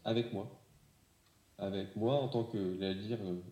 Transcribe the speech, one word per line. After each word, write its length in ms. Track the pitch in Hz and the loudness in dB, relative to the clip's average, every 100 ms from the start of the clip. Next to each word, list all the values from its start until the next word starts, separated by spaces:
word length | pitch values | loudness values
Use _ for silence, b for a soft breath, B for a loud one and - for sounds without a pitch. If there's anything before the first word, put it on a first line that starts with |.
avec 280 | 113 117 113 | 0 2 2
moi. 180 | 98 120 - - - - _ _ _ _ _ _ - | -2 -6 -10 -20 -20 -20 _ _ _ _ _ _ -6
Avec 360 | 98 98 95 104 | -2 -2 -2 0
moi 240 | 117 139 | 4 4
en 80 | 131 | 4
tant 160 | 117 | 0
que, 320 | 113 104 92 92 | 0 0 0 0
j'allais 220 | 98 95 | 0 0
dire, 180 | 107 113 | -2 -2
euh, 140 | 95 90 - | -2 -4 -6